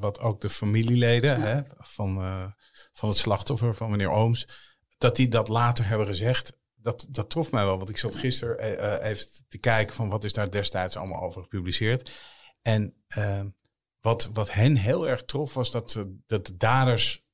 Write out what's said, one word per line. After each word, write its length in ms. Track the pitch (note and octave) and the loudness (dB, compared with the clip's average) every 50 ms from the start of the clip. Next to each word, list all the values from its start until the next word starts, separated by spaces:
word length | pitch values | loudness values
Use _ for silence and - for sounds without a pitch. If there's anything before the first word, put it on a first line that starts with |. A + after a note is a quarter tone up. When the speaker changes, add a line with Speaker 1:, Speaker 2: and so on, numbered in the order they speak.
Speaker 1:
wat 200 | G2+ G2+ G2+ - | -2 -4 -4 -2
ook 200 | - A2+ G#2 - | -2 -2 -2 -2
de 80 | - G2 | -2 -2
familieleden, 880 | - - G#2+ G#2 G#2+ A2+ A2+ A#2+ B2 A#2+ A#2+ A#2 A#2 A#2+ B2 D3 C3+ A2+ | -2 0 0 2 2 4 4 4 4 4 6 6 4 4 4 4 2 2
Speaker 2:
Ja. 60 | G#2+ | 2
Speaker 1:
hè, 140 | G#2+ A#2+ C#3+ C#3 - - - | 0 0 0 -2 -4 -12 -16
van, 380 | - - - - G#2+ F#2+ F#2+ | -12 -10 -6 -4 -2 -2 -2
eh, 280 | F#2+ F#2 F#2 F#2+ F#2 F#2 F#2+ G2+ - - - _ - - - _ | -2 -2 -4 -4 -6 -8 -10 -12 -16 -20 -20 _ -20 -20 -20 _
van 160 | - - G#2+ | -4 -2 2
het 100 | G2 - | 2 2
slachtoffer, 560 | - A2 G2+ - - - C3+ - A#2+ A#2 G#2+ | 4 2 0 0 0 -2 -2 0 0 0 -2
van 160 | - A2+ A2+ | -2 -2 -2
meneer 200 | G#2 G2+ G2 E2+ | 0 0 0 2
Ooms, 380 | - G#2+ A2 A#2 A#2 - - - - - - - _ _ _ _ _ _ | 4 4 4 4 4 2 -2 -6 -12 -20 -20 -20 _ _ _ _ _ _
dat 180 | - A#2+ - | 2 2 4
die 120 | - C3 A#2+ | 4 2 4
dat 200 | A2+ A2+ G#2+ G#2 | 4 2 2 2
later 380 | A2 A#2 A#2+ A#2+ A#2 - A2+ F#2+ | 2 2 2 4 4 2 2 2
hebben 180 | A2+ G#2+ G#2+ | 2 0 0
gezegd. 520 | G2 G2 F2 A2 A#2+ B2+ - - - - _ _ _ _ | -2 -2 -2 0 0 0 0 -2 -4 -10 _ _ _ _
Dat, 320 | _ _ A#2 - - - - | _ _ -6 -6 -6 -10 -8
dat 200 | C3 - G#2 - | -6 -6 -6 -4
trof 200 | - E3 D#3+ - | -2 -4 -2 -2
mij 140 | - A2+ G2+ | 0 0 2
wel, 120 | G2 F#2+ | 2 0
want 140 | F#2 F#2+ G2+ | 0 -4 -6
ik 80 | G#2 - | -6 -4
zat 160 | - A2 - | -4 -4 -4
gisteren, 440 | - - B2+ B2 - - A#2 A2+ - | -4 -2 -2 -2 -2 -2 -4 -4 -4
eh, 360 | A2+ A2 G#2 - G#2+ G#2 G#2 | -4 -4 -4 -4 -2 -2 -2
eh, 160 | - - G#2+ | -2 -2 -4
even 160 | G#2 - - - - - - _ | -4 -4 -6 -10 -12 -16 -16 _
te 100 | - G#2+ | -12 -4
kijken 360 | - B2 A2+ A2 G#2+ - - | 0 2 2 2 2 0 -2
van 140 | - A2+ G2+ | -4 -4 -4
wat 160 | A2 G#2+ G#2 | -4 -4 -4
is 80 | G#2 - | -4 -2
daar 180 | A2+ G#2 F#2 | -2 -4 -2
destijds 460 | F2+ G#2 G2 - - F#2+ F#2 F2+ - | -2 -2 -2 -2 -2 -2 -4 -4 -6
allemaal 260 | - E2 F#2+ F2+ F2+ F2+ | -8 -8 -8 -8 -8 -8
over 200 | F2 - F#2 F2 | -8 -8 -10 -12
gepubliceerd. 680 | - - G2 F2 F#2 F2+ - A2 A2 B2 C3 - - - - - - - - - - _ _ _ | -8 -8 -6 -4 -2 -2 0 0 0 0 0 -4 -8 -16 -18 -18 -18 -20 -20 -20 -20 _ _ _
En, 320 | A#2+ A2 G#2+ G#2 - - _ _ | 2 2 2 0 -2 -6 _ _
eh, 340 | _ - G#2+ G2+ G2+ G2 G2 G2 G2+ - _ _ _ _ _ _ _ _ _ | _ -6 -4 -2 -2 -2 -4 -6 -8 -12 _ _ _ _ _ _ _ _ _
wat, 300 | - A2+ A2+ - - - A2 | 0 2 2 2 2 0 0
wat 200 | A2+ G2+ - - | -2 -2 0 2
hen 240 | G2 A2+ C#3 D3+ | 4 4 6 6
heel 320 | A#2+ F#2+ A2 D3 F#3 E3 C#3 | 6 4 4 2 2 2 0
erg 140 | B2+ - - | -2 -2 -4
trof 300 | - - C3+ D3+ C3+ - | -6 -4 -4 -4 -4 -4
was 160 | C3 A#2+ - | -4 -2 -2
dat 200 | - A#2 - - | -2 -4 -4 -4
ze, 260 | - A2+ G2+ F#2+ F#2+ - - | -4 -4 -4 -6 -10 -14 -6
dat 200 | _ A2 G2+ F2+ | _ -4 -4 -4
de 100 | - F#2 | -6 -4
daders 680 | F2 - A2 B2+ C3+ C3+ B2+ A#2+ - - - - - _ _ | 0 2 4 4 4 4 4 4 2 2 0 -2 -4 _ _